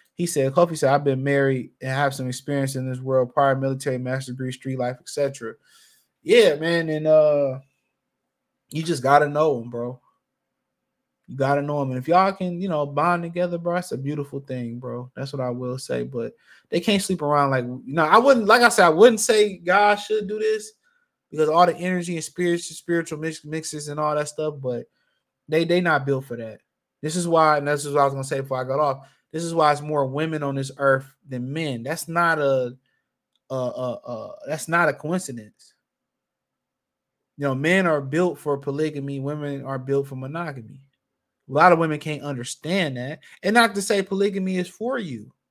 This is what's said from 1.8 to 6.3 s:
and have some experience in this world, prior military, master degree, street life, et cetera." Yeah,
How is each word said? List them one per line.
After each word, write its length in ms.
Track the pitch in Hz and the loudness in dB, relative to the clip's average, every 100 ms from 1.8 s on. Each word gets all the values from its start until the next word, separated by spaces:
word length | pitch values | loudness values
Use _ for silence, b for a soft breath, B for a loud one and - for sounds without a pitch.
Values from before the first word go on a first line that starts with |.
and 80 | 131 | -6
have 240 | 131 143 | -2 -2
some 140 | 135 127 | -2 -6
experience 460 | 123 - 143 135 135 | -8 -4 -4 -2 -4
in 120 | 131 | -6
this 120 | 127 | -6
world, 340 | 131 131 123 | 0 0 2
prior 220 | - 139 135 | 2 2 2
military, 420 | 135 135 139 127 | -2 -4 -4 -4
master 340 | 127 131 135 | -4 -6 -6
degree, 200 | 127 131 | -8 -8
street 260 | 127 135 131 | -8 -8 -4
life, 180 | 123 127 | -4 -6
et 80 | - | -8
cetera." 460 | - 143 139 113 - b b b b b _ | -4 -4 -4 -12 -14 b b b b b _
Yeah, 320 | - | 4